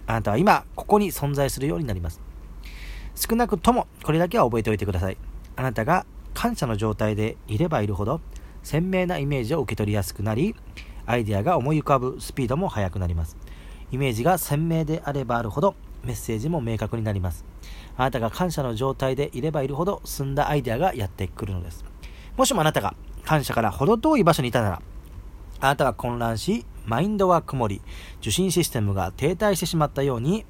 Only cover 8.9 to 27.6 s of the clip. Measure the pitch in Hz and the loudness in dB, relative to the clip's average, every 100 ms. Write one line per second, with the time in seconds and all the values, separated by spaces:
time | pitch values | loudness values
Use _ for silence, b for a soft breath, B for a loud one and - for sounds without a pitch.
8.9 | 185 180 170 143 139 113 160 120 107 104 | 2 0 0 0 -2 0 0 0 0 0
9.9 | 104 98 - 101 110 190 - - - B | 0 -2 -4 -2 0 0 -2 -12 -16 B
10.9 | B B 120 107 101 120 170 123 156 - | B B 0 0 0 2 2 2 2 4
11.9 | 135 123 135 - - 120 139 190 - 95 | 2 2 -4 -8 -4 0 0 -2 -2 -2
12.9 | 98 90 85 80 - - B B B B | -2 -2 -2 -4 -8 -16 B B B B
13.9 | 131 135 110 123 185 - 147 165 165 151 | -2 0 2 2 2 2 0 2 2 0
14.9 | 160 - 139 123 120 113 143 196 190 - | -2 -2 -4 0 -2 -2 2 2 2 -8
15.9 | - 120 113 - 110 135 170 117 110 107 | -10 -6 -6 -4 -2 0 -2 0 -2 -2
16.9 | 117 110 98 90 80 - - B B B | -2 -2 0 -2 -4 -10 -16 B B B
17.9 | B 131 127 113 - 180 160 131 110 135 | B 0 0 -2 0 -2 0 -2 0 -2
18.9 | 131 135 131 147 127 151 151 139 139 180 | 0 0 0 -2 -2 -2 0 -2 0 -2
19.9 | 196 - - 139 139 - 151 127 113 175 | -2 -4 -6 -2 0 2 2 0 2 2
20.9 | 127 98 - 92 - 98 92 90 - - | 0 -4 -4 -6 -4 -4 -4 -6 -10 -14
21.9 | - B B B - 262 240 156 151 101 | -14 B B B 2 2 4 4 4 0
22.9 | - - - - 156 123 - 110 - 143 | -4 -12 -10 0 2 2 2 2 2 4
23.9 | 226 311 302 170 160 123 123 107 87 - | 4 6 6 6 4 4 2 2 0 -6
24.9 | - - - - - - - 135 139 139 | -16 -16 -16 -16 -16 -16 0 2 4 2
25.9 | 113 123 120 117 113 - 233 - - - | 2 -2 0 0 0 0 0 -2 -10 -2
26.9 | 113 196 214 190 170 - 135 | 0 2 4 6 4 4 0